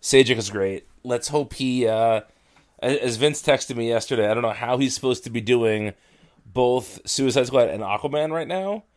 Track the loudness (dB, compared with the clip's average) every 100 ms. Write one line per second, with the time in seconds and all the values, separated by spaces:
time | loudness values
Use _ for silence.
0 | 4 6 6 4 -2 -4 -4 -4 -12 _
1 | -6 -6 -2 -4 -4 -4 -2 0 2 2
2 | 2 0 -4 _ _ _ _ _ -2 0
3 | -2 0 0 0 0 0 0 -4 0 0
4 | 0 0 2 2 -2 -4 -2 0 0 0
5 | -2 -2 -4 -8 0 2 2 0 -4 -10
6 | _ _ _ _ -8 0 2 2 -2 -14
7 | -8 -2 0 2 2 2 2 0 -4 -4
8 | -2 -4 -4 -4 -4 -6 -6 -8 -10